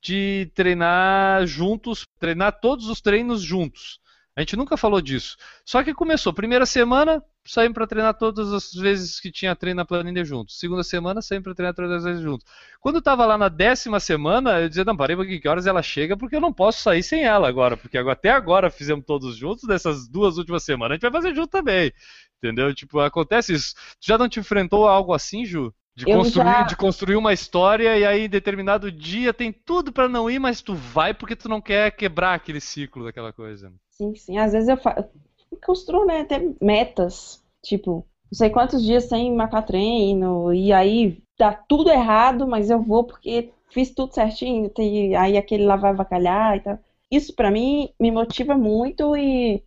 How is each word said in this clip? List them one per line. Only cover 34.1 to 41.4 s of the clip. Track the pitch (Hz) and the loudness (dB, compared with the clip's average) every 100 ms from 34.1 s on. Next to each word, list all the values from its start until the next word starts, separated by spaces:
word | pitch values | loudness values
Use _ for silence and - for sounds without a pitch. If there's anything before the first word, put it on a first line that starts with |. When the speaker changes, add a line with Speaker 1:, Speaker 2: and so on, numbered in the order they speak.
| 214 | -8
Speaker 2:
sim. | - 196 | -8 0
Às | 214 | 2
vezes | 214 226 | 2 2
eu | 262 | 2
fa-, | 247 - 208 _ _ _ _ | 0 -2 -8 _ _ _ _
eu | - - | -12 -2
construo, | 370 - 359 403 | -2 0 0 2
né, | 320 | 0
até | 302 277 349 - | -2 -2 -4 0
metas, | 202 208 247 - 180 - - - _ _ | 2 2 0 -2 -4 -4 -20 -20 _ _
tipo, | - 202 196 170 - _ _ | -6 -4 -2 -6 -8 _ _
não | - | 0
sei | 220 | 2
quantos | 220 247 269 | 4 2 2
dias | 220 240 247 | 2 2 2
sem | 233 247 | -2 0
marcar | 233 220 220 | 0 0 -2
treino, | 220 185 208 233 196 196 185 180 170 | -2 -2 0 2 2 2 0 0 0
e | 180 196 | 2 4
aí | 196 196 226 220 165 _ | 4 4 4 0 -2 _
dá | _ | _